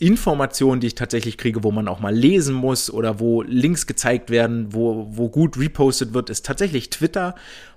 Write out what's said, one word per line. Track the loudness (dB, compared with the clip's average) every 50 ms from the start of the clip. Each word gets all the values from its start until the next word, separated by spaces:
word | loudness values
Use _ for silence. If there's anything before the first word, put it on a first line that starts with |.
Information, | 2 4 4 4 2 0 0 0 0 -2 0 2 2 2 4 2
die | 0 -2
ich | -4
tatsächlich | -4 -4 -4 -2 -2 -2 -4 -6 -4
kriege, | -4 -2 -2 0
wo | 0 0
man | 0 0 -2
auch | -4 -6 -4
mal | -4 -2 2
lesen | 4 4 6 6 4 2 2 0
muss | 0 0 0 0 -2 -2 -4
oder | -4 -2 -2 -2 -2 0
wo | 0 2 2 0
Links | 0 0 0 2 2 2 2 0 -2
gezeigt | -4 -4 -2 0 0 0 0 0 0
werden, | 2 2 2 2 0 -2 -4 -4
wo, | -2 0 0 0 0 -2 -6 -8
wo | -4 -4 -4 0
gut | 2 2 2 2 2
repostet | -2 -4 -2 2 2 2 4 4 2 -2 -2 -2
wird, | -4 -4 -4
ist | -6 -8 -6
tatsächlich | -6 -4 -2 -2 -2 -2 -4 -4 -6
Twitter. | -4 -2 -2 -2 0 -4 -4 -4 -6 -10 -18 -20 -20 -20 -20 -20 -20